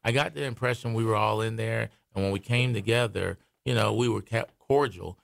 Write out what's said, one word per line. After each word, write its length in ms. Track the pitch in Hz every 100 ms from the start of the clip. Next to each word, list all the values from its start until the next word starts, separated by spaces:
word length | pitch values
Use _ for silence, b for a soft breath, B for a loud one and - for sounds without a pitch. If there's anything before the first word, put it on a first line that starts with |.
I 80 | 113
got 220 | 120 160
the 120 | 151
impression 500 | 139 120 127 120 120
we 100 | 113
were 120 | 113 107
all 260 | 107 110
in 140 | 110 113
there, 340 | 110 113 113 b b
and 100 | 95
when 80 | 98
we 80 | 98
came 320 | - 120 127
together, 640 | 113 98 117 120 98 92 - b b -
you 80 |
know, 180 | 120 107
we 160 | 107 120
were 140 | 104
kept 360 | 98 113 - _
cordial, 600 | _ 139 139 90 92 95